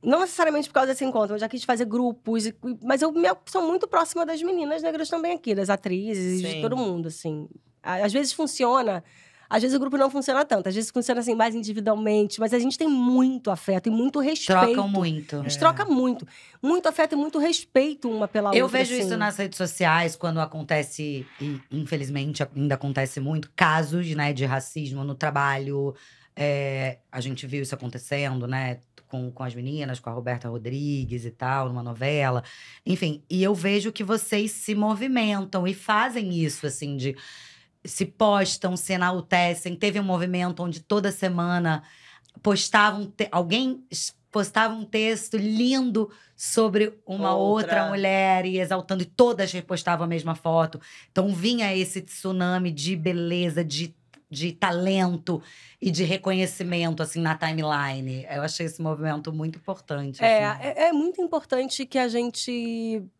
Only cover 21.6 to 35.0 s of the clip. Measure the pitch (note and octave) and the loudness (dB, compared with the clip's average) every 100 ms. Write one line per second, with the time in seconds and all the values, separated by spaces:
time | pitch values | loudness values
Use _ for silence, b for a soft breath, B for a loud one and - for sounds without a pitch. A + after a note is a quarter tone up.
21.6 | - C#3 C#3+ D#3 C3+ C#3+ C#3+ D3 C#3 C#3+ | -6 -6 -4 -4 -4 -4 -4 -4 -4 -2
22.6 | C#3+ C3+ C#3+ C3+ C3+ - C#3 D#3 D3+ - | 0 0 -2 -2 -2 -4 -4 -4 -4 2
23.6 | E3+ D#3 D3+ E3 F3 D3+ D3 C#3 C3+ C3+ | 4 4 0 -2 -2 -2 -2 0 0 -2
24.6 | - - D3 C#3 C#3 C3+ D#3 C#3+ C#3 C#3 | -4 -8 -8 -6 -6 -4 -2 0 0 0
25.6 | C#3 C#3+ C#3 C3+ b b b - D3 C#3+ | -2 -2 -4 -6 b b b -4 -2 0
26.6 | C#3 C3+ C3+ B2 _ C3 B2+ B2+ C3+ C#3 | -2 -2 -4 -6 _ -10 -8 -8 -8 -6
27.6 | C3+ C3 B2+ B2 - C#3+ C#3 C3 A#2+ C3 | -6 -6 -8 -10 -6 -4 -2 -2 -2 -2
28.6 | C3 B2 _ _ _ C3 B2+ B2 B2+ A#2+ | -2 -6 _ _ _ -8 -8 -8 -10 -8
29.6 | B2 D3+ C#3 B2+ - A#2 A#2+ A#2+ A#2+ A#2 | -8 -6 -6 -8 -8 -8 -4 -6 -6 -8
30.6 | A2+ C3+ D3 C#3+ B2 B2 A#2 A#2 B2+ C3+ | -6 -4 -4 -4 -4 -6 -8 -6 -2 -2
31.6 | C3 B2 A#2+ A2+ C3+ D3 C#3 B2 B2 B | -2 -4 -8 -4 -2 2 2 0 -4 B
32.6 | B B - F3+ E3 D3 _ F#3 F#3+ G3+ | B B -2 0 0 -4 _ 0 2 2
33.6 | F3+ G3+ G#3 A3 G3 A3 - G#3 G#3+ - | 2 0 0 -6 -2 -2 0 0 -2 -4
34.6 | - G#3+ G#3 G#3 | -4 0 2 0